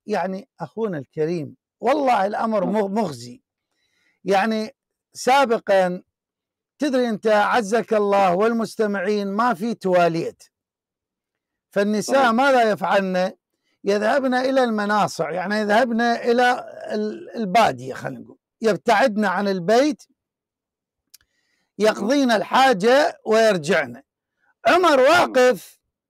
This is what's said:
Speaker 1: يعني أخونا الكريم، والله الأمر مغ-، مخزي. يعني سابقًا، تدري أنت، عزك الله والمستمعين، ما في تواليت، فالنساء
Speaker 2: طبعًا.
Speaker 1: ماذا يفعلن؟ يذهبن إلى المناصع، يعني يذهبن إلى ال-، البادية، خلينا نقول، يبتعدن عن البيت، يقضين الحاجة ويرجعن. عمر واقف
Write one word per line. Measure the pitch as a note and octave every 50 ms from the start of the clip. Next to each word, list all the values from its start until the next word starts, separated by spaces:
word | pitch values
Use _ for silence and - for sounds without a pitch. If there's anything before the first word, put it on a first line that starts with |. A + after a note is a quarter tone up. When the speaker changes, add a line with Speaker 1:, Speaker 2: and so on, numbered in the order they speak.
| -
Speaker 1:
يعني | - G#3 F#3 E3+ F#3+ F#3+ F#3+ - _ _ -
أخونا | E3+ C#3+ - G#3+ A3+ G#3+ F3 C#3+
الكريم، | B2+ _ - D#3+ D#3 D#3+ F3+ E3+ D3 A#2 - _ _ _ _ -
والله | - A3+ C#4+ D#4 C#4 B3+ A#3+ G3+ F#3+
الأمر | G#3 G#3+ - A#3 A3+ A3 G#3 F3+
مغ-، | F3 G3 A3 G3+ G3
مخزي. | F#3+ A#3 A3 E3 C#3 A#2+ A#2+ B2 - - _ _ _ _ _ _ _ _ _ _ _ _ _ _ _ _ -
يعني | F#3 G3 F#3+ G3 A3 A3 A3 G#3+ G#3+ - _ _ _ _ _ _ _
سابقًا، | - - - B3+ C4 C#4+ C#4 A3 A#3 G3+ - - G3 F#3+ F#3 F3+ F3+ F#3 - _ _ _ _ _ _ _ _ _ _ _ _ _ _ -
تدري | C4+ D4+ B3 B3+ B3 A#3+
أنت، | G#3+ F3+ -
عزك | A3 G#3+ G#3 G3+ F#3+ G3 B3 A3 F#3+ A3 A#3 F#3+ - A3
الله | G#3+ G#3 G3+ G3+ G3 G3 F#3 E3+
والمستمعين، | F#3 G#3+ A3+ A#3 A3+ A3+ - - - A3+ G#3 G3+ G3 F3 G3+ G#3+ G#3 G3+ G3
ما | G3 G#3 A#3 B3 A3+
في | D#3 G#3 A#3+ A3
تواليت، | - - F#3 F3+ F3+ F3 E3+ E3 E3 D3 A#2+ - _ - _ _ _ _ _ _ _ _ _ _ _ _ _ _ _ _ _ _ _ _ _ _ _ _ _
فالنساء | - G3 G#3 G#3 G#3+ G#3 F3+ - B3+ C4+
Speaker 2:
طبعًا. | C4+ A#3
Speaker 1:
ماذا | A3 A#3 C#4 C#4+ C4 B3 A#3 A3
يفعلن؟ | G3+ C3+ F#3+ E3+ G3 G3+ G3 F#3+ F#3 F3+ F#3 F#3+ - _ _ _ _ _ _ _ _ _ -
يذهبن | G3 G3+ G#3 G#3 A3 C4+ C#4+ B3+ C4 B3+
إلى | B3+ C4 C4+ C4+ C4 B3+
المناصع، | A#3+ A3 G#3 G3+ G3+ G#3+ G#3 F#3+ - - - D#3 D3
يعني | D#3+ F3+ F3 G3 G#3
يذهبن | G#3+ G#3+ G#3 G#3 A3+ C4 A#3 A#3 A3
إلى | A#3+ A#3+ A#3 A#3 - A#3+ A#3 B3 B3 B3 B3 - - - - - - -
ال-، | A3+ G#3+ G#3+ G#3+ G#3+ - - - -
البادية، | A#3+ A3 F#3 F3+ A3+ G#3+ D#3 C3+ A#2+ B2+ C3 A#2+
خلينا | - - C#3 C3+ A#2
نقول، | A2+ - - _ _ _ _ -
يبتعدن | - A3 G3 - - A#3 A3 G3 B3 C4+ G3+ G#3+ G#3+
عن | F#3+ F3 F#3+ G3+ G3+
البيت، | G3 F#3 E3+ F3+ A3 A#3+ C#4+ D4+ B3+ - - _ _ _ _ _ _ _ _ _ _ _ _ _ _ _ _ _ _ _ _ _ _ - _ _ _ _ _ _ _ _ _ _ _ -
يقضين | G3+ G#3+ G#3+ - G3+ G#3+ C#4 C#4+ C4+ B3
الحاجة | A3+ G3+ - - - B3 C4+ C4+ B3 F3+ F#3 A#3 B3+ C#4 D4+ E4+ - - -
ويرجعن. | A3+ G#3+ A3+ A3+ A3 G3+ F3 C#3+ D#3 F#3+ D#3+ C#3+ A#2+ B2 - - _ _ _ _ _ _ _ _ _ _ _ -
عمر | - D4+ F4+ F#4 E4 D4 B3+
واقف | B3+ C#4 E4 F4 D#4 A#3+ G#3 B3+ B3+ B3+ A#3 F3 - - _ _ _ _ _ _ _